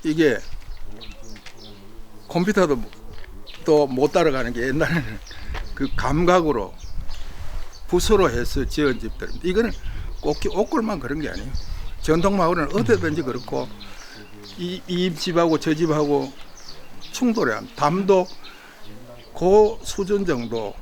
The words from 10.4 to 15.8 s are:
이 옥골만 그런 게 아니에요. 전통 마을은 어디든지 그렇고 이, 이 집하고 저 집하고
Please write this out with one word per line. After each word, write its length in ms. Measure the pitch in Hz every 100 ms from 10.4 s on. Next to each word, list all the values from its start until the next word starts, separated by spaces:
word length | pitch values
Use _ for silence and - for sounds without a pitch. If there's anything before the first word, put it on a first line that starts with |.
이 40 | 202
옥골만 520 | 175 214 311 220 208
그런 200 | 123 147
게 80 | 139
아니에요. 220 | 90 113 - - - - -
전통 340 | - 160 180 196
마을은 380 | 165 175 147
어디든지 480 | 202 123 220 160 147
그렇고 460 | 131 120 - 135 123 - - - - - 104 - - -
이, 220 | 175 180 -
이 280 | 175 185
집하고 440 | 160 - 170 170 156
저 160 | 160
집하고 580 | 156